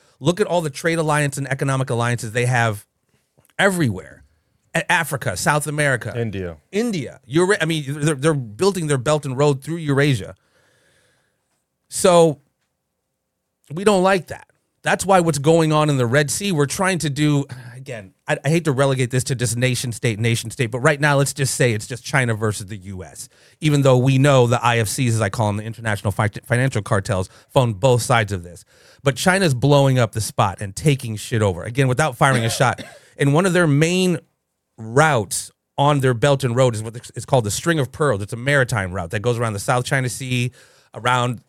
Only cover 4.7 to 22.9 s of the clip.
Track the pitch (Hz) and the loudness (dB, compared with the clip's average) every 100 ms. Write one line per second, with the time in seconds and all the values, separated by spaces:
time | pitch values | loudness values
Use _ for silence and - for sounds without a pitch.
4.7 | 165 - 175 160 135 120 90 165 147 151 | -4 0 0 0 -4 -4 -2 0 0 -2
5.7 | 147 147 123 110 117 113 98 90 78 _ | -2 0 -2 -4 -6 -6 -6 -8 -10 _
6.7 | 202 240 185 104 - - 147 185 208 160 | -4 -4 -4 -6 -12 -4 0 2 2 0
7.7 | 160 135 151 147 139 156 143 113 104 190 | -2 -4 -2 -2 0 0 0 -4 -2 0
8.7 | 185 151 139 120 151 139 127 147 135 139 | 0 0 -2 0 -2 -2 0 2 0 -4
9.7 | 170 147 135 143 120 90 - _ _ _ | -6 -2 2 2 0 -4 -14 _ _ _
10.7 | _ _ _ _ _ _ _ _ _ _ | _ _ _ _ _ _ _ _ _ _
11.7 | _ _ - 190 175 165 139 _ _ _ | _ _ 0 4 6 4 2 _ _ _
12.7 | _ _ _ _ _ _ _ _ _ - | _ _ _ _ _ _ _ _ _ -14
13.7 | 151 208 196 185 196 139 78 - _ _ | -2 2 4 4 0 -2 -14 -18 _ _
14.7 | _ 147 196 180 190 165 147 143 165 160 | _ -2 -2 4 4 4 2 4 4 4
15.7 | 151 151 135 120 139 147 - 202 160 139 | 2 2 2 2 2 0 -2 -2 0 0
16.7 | - 185 180 151 135 151 143 139 - 120 | 0 -2 0 -2 0 0 0 -2 -10 -18
17.7 | 123 135 117 95 _ - 151 - 165 160 | -18 -14 -14 -14 _ -4 -4 0 0 0
18.7 | 127 139 131 123 127 - 127 120 120 127 | 2 2 0 0 -2 -2 -2 -2 0 0
19.7 | 120 127 110 123 104 117 117 113 - 117 | 0 -4 -4 -4 0 0 0 -4 -4 -4
20.7 | 120 143 147 151 139 139 - 131 - 127 | 0 0 2 2 2 2 -2 -4 0 0
21.7 | 107 - 120 - 147 120 107 110 104 95 | 0 -6 -12 -4 -2 0 -2 -4 -4 -8
22.7 | 104 95 | -14 -14